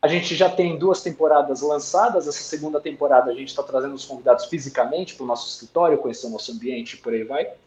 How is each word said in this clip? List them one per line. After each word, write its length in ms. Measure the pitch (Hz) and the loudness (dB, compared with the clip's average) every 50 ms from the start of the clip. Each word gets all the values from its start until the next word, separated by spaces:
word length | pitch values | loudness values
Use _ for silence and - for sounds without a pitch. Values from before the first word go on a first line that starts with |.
A 60 | - | 4
gente 300 | 147 165 175 175 - 170 | 2 2 2 0 -2 0
já 120 | - 185 180 | 2 2 2
tem 300 | - - 180 175 165 147 | 4 2 0 0 0 0
duas 240 | 165 190 185 - - | 2 2 2 2 -2
temporadas 600 | 180 147 - 160 156 151 147 139 139 135 127 139 | -8 -4 0 2 4 6 4 4 2 -2 -2 -2
lançadas. 640 | 147 147 147 147 - - 180 214 240 220 185 151 147 | -2 -2 -2 -4 0 2 2 2 4 2 0 -2 -2
Essa 140 | 147 - - | -6 -8 -8
segunda 380 | - - 151 151 156 151 147 | -8 -8 -6 -6 -4 -4 -4
temporada 500 | - 160 143 - 143 139 139 127 123 127 | -4 -6 -6 -2 2 6 6 6 6 4
a 40 | 120 | -2
gente 200 | 131 135 139 - | -6 -8 -10 -8
tá 80 | - 139 | -8 -8
trazendo 320 | - 135 131 135 143 139 | -2 -2 -2 -2 -2 -8
os 100 | 131 - | -10 -12
convidados 400 | - 139 123 - 131 120 120 - | -12 -14 -4 4 6 6 6 4
fisicamente 720 | - - 160 131 135 - 135 123 131 143 170 185 - - | -4 -6 -6 -6 -6 -2 -2 0 0 0 -4 -6 -8 -10
pro 100 | - 131 | -12 -4
nosso 220 | 123 120 117 - - | -4 -4 -4 -4 -10
escritório, 500 | - - 120 113 _ 170 175 170 151 135 | -12 -14 -16 -4 _ 2 4 4 4 2
conhecer 300 | - 127 113 - - 117 | 0 -4 -6 -6 -8 -10
o 20 | |
nosso 220 | 113 107 - - 117 | -10 -8 -10 -10 -12
ambiente 420 | 113 117 123 123 120 117 - - | -8 -6 -6 -6 -6 -8 -10 -14
e 20 | - | -10
por 140 | - 120 113 | -6 -4 -4
aí 120 | 113 110 | -4 -4
vai. 200 | 113 135 147 - - - - _ | -4 -4 -4 -4 -4 -8 -16 _